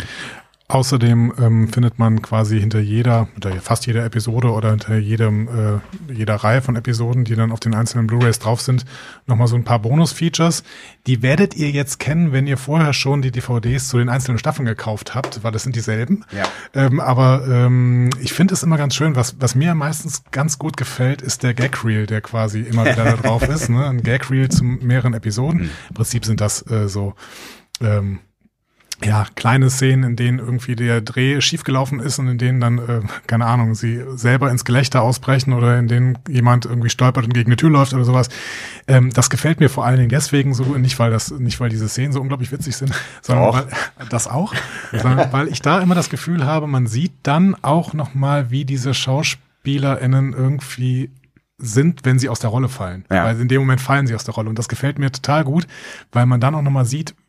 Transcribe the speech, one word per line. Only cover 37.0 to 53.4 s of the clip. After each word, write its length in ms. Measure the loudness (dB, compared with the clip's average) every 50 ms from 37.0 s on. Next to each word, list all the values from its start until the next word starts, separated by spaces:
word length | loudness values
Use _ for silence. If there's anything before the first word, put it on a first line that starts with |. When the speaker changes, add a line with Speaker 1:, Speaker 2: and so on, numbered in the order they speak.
| 2 4 4 2 -2
Speaker 1:
und 80 | 0 0
gegen 160 | 2 4 2
eine 80 | 2
Tür 120 | 4 4 4
läuft 240 | 6 6 4 2 2
oder 120 | 0 2
sowas. 240 | 4 4 2 2 0 -4 -14 -14 -12 -12 -12 -14 -14 -16 -14 _
Ähm, 240 | 4 6 6 6 4
das 180 | 2 0 2 2
gefällt 300 | 0 0 2 0 2 4
mir 80 | 4
vor 180 | 2 2 0 0
allen 120 | 2 4
Dingen 100 | 4 4
deswegen 460 | 4 2 0 0 2 0 2 2 2 0
so, 100 | 0 0 0 0
nicht 200 | 2 0 0 2
weil 140 | 2 2 2
das, 180 | 2 0 -2 -4
nicht 300 | -6 -4 -4 -4 -2 -2
weil 80 | -2
diese 220 | -2 -2 -2 -2 -4
Szenen 240 | -2 -2 -2 -2 -2
so 80 | -2
unglaublich 320 | -2 -4 -4 -4 -4 -6 -6
witzig 240 | -8 -6 -6 -6
sind, 160 | -4 -4 -4 -4 -4 -8 -10 -16 -14
sondern 240 | -4 0 2 4 4
Speaker 2:
Doch. 80 | 4 2
Speaker 1:
weil, 120 | 2 -2 -4 -6 -8 -8
<laughs> 220 | -8 -10 -16 -10 -6
das 200 | -6 -4 -4 -4
auch, 260 | -4 -4 -4 -4 -4 -8 -8 -8 -14 -14 -12 -8 -6
sondern 400 | 0 2 2 4 4 2 2 0
weil 160 | -2 -2 -2
ich 120 | -4 -2
da 200 | 0 2 2 4
immer 120 | 4 2 2
das 160 | 2 0 -2
Gefühl 360 | -6 -8 -4 -2 -2 0 0
habe, 200 | 0 0 -2 -2
man 220 | 0 0 0 0
sieht 240 | 0 0 -2 -2 -2 -4 _ _
dann 300 | 0 2 4 4 4 2 0 0
auch 300 | 0 0 0 0 -2 -6
nochmal, 560 | -6 -6 -4 -2 -2 0 0 0 0 0 -2
wie 140 | -2 -4 -2
diese 300 | -2 -4 -4 -2 -2 -2
SchauspielerInnen 1400 | -2 -2 -2 -2 0 0 -2 -4 -6 _ _ _ _ _ -4 -2 0 0 0 -2 0 0 2 2 2 2 0
irgendwie 800 | -2 0 0 0 0 -2 -6 -10 -8 -4 -2 -2 0 -2 -4 -6 -10 -20 _ _ _ _ _ _ _
sind, 460 | _ -10 0 2 2 2 2 0 0 0
wenn 160 | 2 2 2
sie 80 | 2
aus 120 | 0 -2 -2
der 100 | -2 -2
Rolle 180 | 0 0 -2
fallen. 380 | -2 -4 -6 -8 -8 -8 -12 -6 _
Speaker 2:
Ja. 140 | 0 2 2
Speaker 1:
Weil 160 | 2 0
in 80 | 0